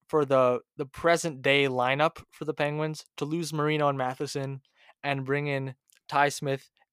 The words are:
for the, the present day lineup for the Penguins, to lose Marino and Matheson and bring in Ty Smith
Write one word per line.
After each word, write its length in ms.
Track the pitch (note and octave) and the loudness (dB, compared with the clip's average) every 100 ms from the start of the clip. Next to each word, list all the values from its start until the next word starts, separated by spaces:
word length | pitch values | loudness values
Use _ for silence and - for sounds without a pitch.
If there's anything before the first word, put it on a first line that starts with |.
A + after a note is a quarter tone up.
| _ | _
for 160 | D#3 | 0
the, 360 | C#3 C3+ B2+ B2 - - | 4 4 4 2 -4 -10
the 100 | C3+ | -10
present 560 | - E3 E3+ E3 C3+ | -2 2 2 0 -2
day 240 | C#3 C#3 C#3 | 2 4 4
lineup 560 | B2+ B2 C3+ D#3+ - - | 2 0 2 0 -2 -16
for 140 | - D3+ | -10 -8
the 80 | |
Penguins, 500 | D3 D3 D3+ D#3 D3+ - - | -2 -2 -2 -4 -6 -14 -8
to 60 | |
lose 280 | D3 E3+ D3+ | -6 -4 -4
Marino 360 | D#3 D3+ D3+ D3 | -2 0 2 2
and 100 | C#3 | 0
Matheson 640 | B2+ C3 C#3+ C#3+ C3+ C3+ - _ - _ | -4 -4 -6 -6 -8 -10 -16 _ -20 _
and 220 | C#3 C#3 | -4 -4
bring 220 | C3 C#3+ D3 | -2 -2 0
in 260 | C#3 C3+ B2+ _ _ - | -4 -6 -12 _ _ -4
Ty 200 | C#3+ C#3+ | 2 2
Smith 400 | - D3 C3+ - _ _ | 0 -4 -4 -6 _ _